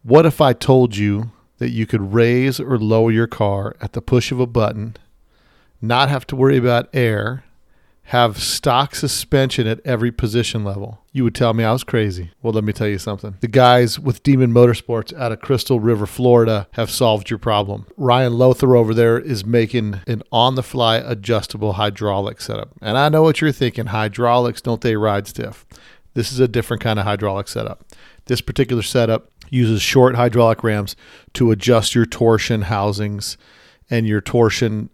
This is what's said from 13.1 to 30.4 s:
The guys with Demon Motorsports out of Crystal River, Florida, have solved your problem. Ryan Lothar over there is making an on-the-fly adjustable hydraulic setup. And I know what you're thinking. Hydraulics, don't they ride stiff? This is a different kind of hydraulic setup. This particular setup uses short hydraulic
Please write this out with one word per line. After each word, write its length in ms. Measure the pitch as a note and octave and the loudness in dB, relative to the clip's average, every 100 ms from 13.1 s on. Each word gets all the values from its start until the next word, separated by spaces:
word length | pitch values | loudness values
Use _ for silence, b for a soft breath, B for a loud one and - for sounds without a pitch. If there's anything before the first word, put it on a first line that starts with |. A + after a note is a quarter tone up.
| G2+ G#2+ G2 | -10 -12 -8
The 80 | A#2 | 0
guys 520 | C3 B2 B2 A#2+ - | 4 6 6 2 -2
with 240 | C#3 - | -6 -2
Demon 280 | - C3+ B2+ | 0 2 4
Motorsports 640 | A#2+ A#2+ A2 - A2+ - | 6 4 4 -4 -6 -6
out 180 | - A#2+ | -8 -6
of 100 | A2 | -6
Crystal 380 | - B2+ - B2 | -4 -4 0 0
River, 280 | A2 A2 G#2 | 0 -2 -4
Florida, 600 | - B2 A#2+ A2+ G#2+ F#2+ | -2 4 4 4 -2 -6
have 180 | - A2+ | -8 -6
solved 400 | - A#2+ G#2+ F#2+ | 0 0 0 -4
your 80 | A2+ | -6
problem. 480 | A#2 G#2 G2+ G2+ - | -2 -2 -2 -8 -12
Ryan 380 | - C3 B2 B2+ | -4 0 2 2
Lothar 420 | A#2 B2+ B2 C3 | 4 4 4 4
over 200 | B2 A2 | 4 4
there 240 | A2+ A#2 A#2 | 2 2 2
is 260 | D#3 A2+ | -2 -6
making 560 | F#2+ A#2+ A2 B2 G#2 G2 - | 0 0 0 -4 -4 -8 -6
an 160 | A2 - | -8 -2
on-the-fly 680 | A#2+ B2 C3 - C3 A#2 A2+ | 2 2 0 -6 -2 0 0
adjustable 760 | - A2+ G2 A2 - G#2+ G#2 | -4 -8 -2 -4 -4 -6 -4
hydraulic 680 | G2 G#2 G2 G#2+ G2 G2+ A2 | -2 -4 -2 -4 -4 -6 -10
setup. 300 | - G#2+ G#2 - | -10 -10 -12 -12
And 160 | G#2+ B2 | -4 0
I 120 | D3 | 2
know 120 | D#3 | 4
what 200 | D#3+ D3+ | 2 2
you're 100 | D#3 | -2
thinking. 340 | - B2 - | -2 -4 -4
Hydraulics, 720 | G2+ G#2+ G#2+ G2 A#2+ B2 A#2+ - | -6 -4 -4 -2 2 2 0 -4
don't 220 | B2 A2+ | -6 -4
they 140 | A#2+ | -2
ride 320 | G#2+ G#2+ G2+ G2+ | 0 0 -2 -6
stiff? 400 | - A2+ - _ b b b _ | -12 -12 -14 _ b b b _
This 180 | A#2 A2 | -8 -6
is 60 | B2+ | 0
a 80 | B2+ | 0
different 340 | A#2 - A2+ | 0 -4 -4
kind 160 | A#2 G#2+ | -2 -2
of 80 | |
hydraulic 420 | G2+ G#2 G#2 F#2+ G2+ | -2 -4 -4 -6 -8
setup. 380 | A#2 G#2+ G#2 - b b b | -8 -10 -12 -20 b b b
This 160 | - B2 | -6 -6
particular 400 | - B2+ B2+ B2 | -4 -2 0 -2
setup 480 | G2+ B2+ A2+ A2 _ _ - | -2 0 0 -2 _ _ -6
uses 320 | B2+ A2+ A2 | 0 2 0
short 320 | - C3+ B2+ | 4 6 6
hydraulic 480 | A#2+ A#2+ A2+ | 4 2 4